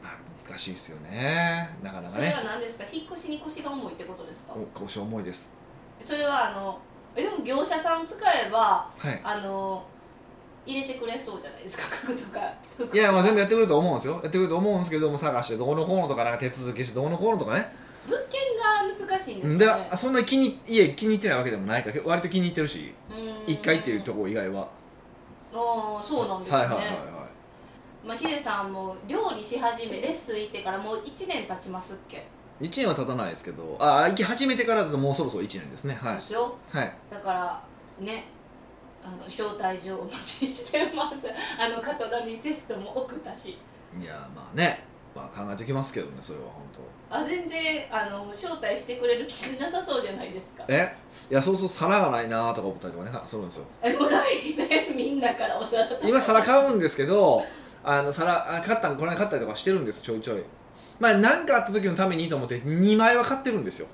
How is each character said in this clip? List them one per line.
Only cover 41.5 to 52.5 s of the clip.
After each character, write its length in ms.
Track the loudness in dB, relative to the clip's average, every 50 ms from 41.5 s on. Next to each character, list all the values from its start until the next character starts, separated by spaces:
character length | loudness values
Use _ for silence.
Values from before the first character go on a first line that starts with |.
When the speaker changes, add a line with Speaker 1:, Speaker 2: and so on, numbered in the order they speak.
| -4 -2
Speaker 2:
あ 120 | -2 -2
の、 120 | -2 -2
カ 140 | -4 -4 -4
ト 140 | -4 -4 -4
ラ 100 | -2 -4
リ 140 | -4 -4 -8
ー 100 | -6 -4
セ 60 | -4
ッ 60 | -4 -6 -6 -8
ト 80 | -8
も 220 | -8 -8 -6 -4 -4
送 180 | -4 -4 -8
っ 40 | -12
た 140 | -12 -12 -14
し。 240 | -12 -14 -14 -14 -14 -18 -20 -20 -20 -20 -16 -12 -12
Speaker 1:
い 40 | -10
や、 220 | -10 -12 -12 -14 -14 -16
ま 140 | -16 -16 -8 -2
あ 40 | 2
ね。 260 | 2 2 2 -2 -10 -18 -20 -20 -20 -18 -16
ま 140 | -14 -14 -14
あ、 60 | -12 -10
考 100 | -10 -8
え 40 | -8
て 80 | -8 -6
お 40 | -4
き 40 |
ま 120 | -4 -4 -4
す 100 | -4 -6
け 80 | -6
ど 60 | -8 -8
ね、 60 | -10 -12
そ 140 | -12 -12 -12
れ 60 | -12
は 60 | -12
本 180 | -14 -14 -16 -18 -18 -18
当。 420 | -18 -18 -18 -18 -20 -16 -6 -4
Speaker 2:
あ、 80 | -4 -2
全 240 | -2 -2 -4 -4 -4
然、 380 | -4 -2 -2 -2 -2 -2 -4 -4
あ 140 | -2 -2 -2
の、 200 | -2 -6 -8 -10 -10
招 180 | -12 -10 -8 -8 -6
待 200 | -4 -2 -2 -2
し 120 | -2 -4 -8
て 80 | -6
く 100 | -2 2
れ 140 | 2 2 2
る 80 | 0 -6
気 160 | -6 -6 -6 -6 -6 -4
な 100 | -4 -2
さ 160 | -2 -4 -2
そ 140 | 0 -2 -2
う 20 |
じ 80 | -2 -2
ゃ 40 | -6
な 100 | -8 -8
い 80 | -10
で 80 | -10 -12
す 140 | -12 -14 -16
か。 120 | -14 -4 2
Speaker 1:
え？ 280 | 2 2 2 2 -2 -10 -18 -20 -20 -20 -6 2
い 40 | 2
や、 40 | 2
そ 120 | 4 4
う 60 | 2 2
そ 100 | 0 -2
う、 20 |
皿 300 | -2 0 2 4 6 6
が 100 | 4 4
な 140 | 2 0 0
い 40 | 0
な 240 | 0 0 2 2